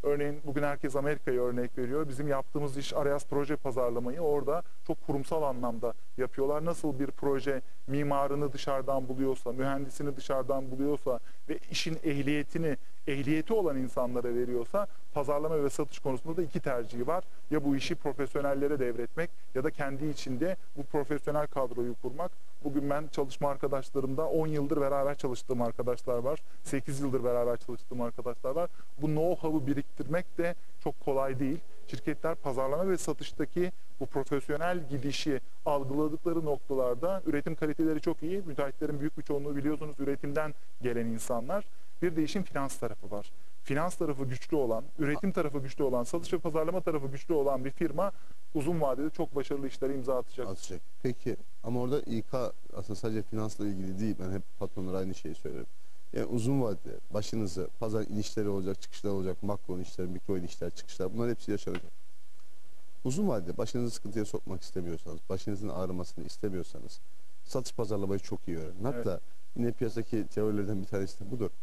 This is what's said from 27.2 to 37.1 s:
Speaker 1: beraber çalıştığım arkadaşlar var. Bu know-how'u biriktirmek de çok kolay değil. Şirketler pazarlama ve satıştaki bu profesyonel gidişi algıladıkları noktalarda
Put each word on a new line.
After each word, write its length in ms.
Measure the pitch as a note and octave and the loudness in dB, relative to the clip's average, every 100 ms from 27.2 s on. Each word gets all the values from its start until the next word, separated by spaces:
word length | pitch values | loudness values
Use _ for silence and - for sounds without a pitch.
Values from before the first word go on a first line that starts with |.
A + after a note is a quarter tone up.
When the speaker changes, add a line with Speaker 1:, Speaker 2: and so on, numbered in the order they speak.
Speaker 1:
beraber 340 | A#2+ A#2+ A#2+ A#2 | 2 4 2 2
çalıştığım 440 | - A#2+ - B2 | 0 -2 -2 0
arkadaşlar 500 | A#2 - A#2+ A#2 B2+ | 0 0 -2 0 0
var. 180 | D3 F3 - - - | 0 0 0 -2 0
Bu 40 | D3+ | 0
know-how'u 600 | D3+ E3+ E3+ D#3+ D#3 C3+ | 2 2 2 2 2 2
biriktirmek 680 | C#3+ - - C3+ E3 - - | 0 0 -2 0 0 0 0
de 180 | E3+ F3 - - | 0 0 -2 0
çok 160 | D#3+ - | 0 0
kolay 400 | - C3+ C3+ C3 | 0 2 2 2
değil. 200 | C#3 E3 - - - | 0 0 0 -2 -2
Şirketler 480 | C3 - C#3+ D#3+ E3 | 0 0 0 0 0
pazarlama 540 | C#3+ B2+ C3 D3 F#3+ | 0 0 2 2 2
ve 80 | F3+ | 2
satıştaki 760 | - D3 D3+ - D3+ - F3+ - - - | 0 0 -2 0 0 2 0 0 -2 -2
bu 60 | C3+ | 0
profesyonel 840 | C#3 C3 C#3 - D3 E3+ F3+ C#3 | 0 0 0 0 0 2 0 0
gidişi 520 | C#3 C#3 C3 D#3 C3 - - - | 0 0 0 0 0 0 -2 0
algıladıkları 800 | C#3+ C3+ C#3+ D#3 D#3 F3 E3+ D#3 | 0 2 0 0 0 0 0 0
noktalarda 760 | C#3 - C3 B2+ A#2+ E3+ | 0 0 2 2 2 0